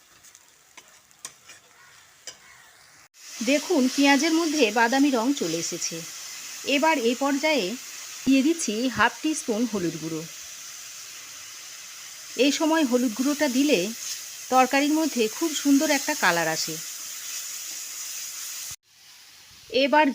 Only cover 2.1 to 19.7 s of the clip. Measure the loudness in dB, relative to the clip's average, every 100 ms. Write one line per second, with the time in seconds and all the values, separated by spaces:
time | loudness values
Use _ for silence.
2.1 | _ -20 -20 -20 -20 -20 -20 -20 -20 -20
3.1 | -20 -16 -4 0 2 2 2 2 4 6
4.1 | 6 4 2 2 4 4 4 4 6 4
5.1 | 4 2 0 -2 -2 -4 -6 -6 -8 -10
6.1 | -12 -14 -14 -14 -8 -2 2 4 4 2
7.1 | 2 0 2 2 2 0 -4 -10 -14 -14
8.1 | -4 4 4 4 2 -2 -2 -2 2 2
9.1 | 2 -2 -2 -2 -2 -2 -2 -4 -4 -6
10.1 | -8 -8 -14 -16 -16 -16 -16 -16 -16 -16
11.1 | -16 -16 -16 -16 -16 -16 -16 -16 -16 -16
12.1 | -16 -8 0 2 2 2 2 2 2 0
13.1 | 0 -2 0 0 2 4 4 2 -4 -10
14.1 | -10 -12 -14 2 4 6 4 2 2 2
15.1 | 0 -2 0 -4 0 4 4 4 2 0
16.1 | 2 2 4 2 0 -4 -6 -10 -12 -12
17.1 | -12 -10 -10 -10 -10 -10 -12 -12 -12 -10
18.1 | -10 -12 -10 -10 -10 -12 -14 _ _ -20
19.1 | -20 -20 -20 -20 -20 -4